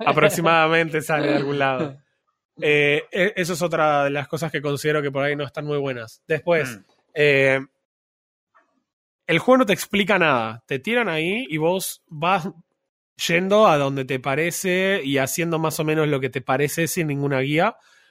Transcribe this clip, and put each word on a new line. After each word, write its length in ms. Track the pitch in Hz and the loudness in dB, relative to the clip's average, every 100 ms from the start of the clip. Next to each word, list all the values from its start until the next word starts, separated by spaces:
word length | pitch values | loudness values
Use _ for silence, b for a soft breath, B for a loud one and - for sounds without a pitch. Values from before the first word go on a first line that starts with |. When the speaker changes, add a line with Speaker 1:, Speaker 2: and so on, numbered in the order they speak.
| 143 | 0
Speaker 1:
Aproximadamente 920 | 147 151 151 165 165 160 165 165 156 | 4 4 4 4 4 4 2 0 -2
sale 280 | 147 151 143 | -2 -2 0
de 80 | 147 | 0
algún 220 | 139 143 | 0 0
lado. 380 | 139 131 147 - _ _ _ _ _ - | 0 0 -4 -8 _ _ _ _ _ -6
Eh, 440 | 156 147 147 147 - | 0 2 4 2 -2
e-, 220 | 202 185 196 | -2 -2 0
eso 180 | 170 | -4
es 80 | 170 | -2
otra 420 | 175 160 151 147 | -2 0 2 2
de 60 | 143 | 0
las 180 | 143 135 | -2 -6
cosas 240 | 151 156 | -6 -6
que 80 | 156 | -4
considero 400 | 143 143 151 151 | -4 -2 -2 -2
que 100 | 143 | -2
por 120 | 139 | -2
ahí 120 | 143 147 | -2 -2
no 80 | |
están 200 | 143 - | -6 -8
muy 140 | 147 147 | -6 -4
buenas. 440 | 139 123 113 - - | -4 -6 -10 -18 -4
Después, 480 | 156 175 165 135 104 | -4 0 0 0 -6
Speaker 2:
Mm. 60 | - _ _ | -20 _ _
Speaker 1:
eh, 460 | 156 147 139 135 135 135 _ _ _ _ _ _ _ _ _ _ _ _ _ _ _ - | 0 4 4 4 2 -2 _ _ _ _ _ _ _ _ _ _ _ _ _ _ _ -4
el 120 | 165 | -2
juego 200 | - 254 | 4 4
no 80 | 208 | 4
te 60 | |
explica 460 | 185 - 208 180 196 | 0 -2 -4 0 2
nada. 440 | 160 127 113 113 - | 4 2 0 -8 -8
Te 120 | 139 | -8
tiran 300 | 202 240 214 | -2 -2 -2
ahí 380 | 156 165 214 262 | -2 -2 -4 -6
y 80 | 156 | -2
vos 460 | 160 185 - - _ | 0 -2 -4 -12 _
vas 420 | 151 170 202 156 - _ _ _ _ _ - - | -6 -2 0 -2 -12 _ _ _ _ _ -10 -2
yendo 400 | 175 190 208 214 | 0 2 4 6
a 100 | 151 | 4
donde 260 | 139 139 | 2 -2
te 140 | 127 131 | -4 -4
parece 800 | 139 139 170 165 185 180 190 196 | -2 -2 -2 -2 -2 0 0 -2
y 140 | 139 135 | 0 0
haciendo 400 | 135 - 170 160 | 0 -2 -2 0
más 180 | 160 156 | -2 -2
o 60 | |
menos 240 | 156 156 151 | -2 0 0
lo 100 | 139 | 0
que 100 | 131 | -2
te 100 | 131 | -6
parece 480 | 123 131 143 - 165 | -2 0 0 -2 -4
sin 180 | - 156 | -2 -2
ninguna 320 | 139 143 135 | -2 -2 0
guía, 360 | 135 151 202 - b b b | 0 0 0 -4 b b b